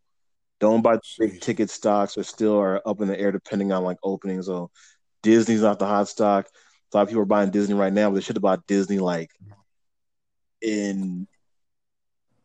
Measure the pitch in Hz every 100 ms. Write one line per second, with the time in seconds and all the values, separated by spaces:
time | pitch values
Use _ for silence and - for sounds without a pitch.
0 | _ _ _ _ _ - 107 117 117 113
1 | - - 110 92 - 113 107 - 110 104
2 | 101 - - - 107 104 95 92 110 101
3 | 98 95 101 95 - 101 98 95 92 92
4 | 98 95 98 92 90 90 87 _ - _
5 | _ _ 110 113 110 110 107 101 98 104
6 | 101 - 107 98 - _ _ _ _ 104
7 | 101 113 98 104 98 101 101 101 95 101
8 | 107 98 - 107 98 92 - 98 95 98
9 | 90 87 82 _ 101 101 _ _ _ _
10 | _ _ _ _ _ _ 110 107 101 98
11 | 95 90 98 _ _ _ _ _ _ _
12 | _ _ _ _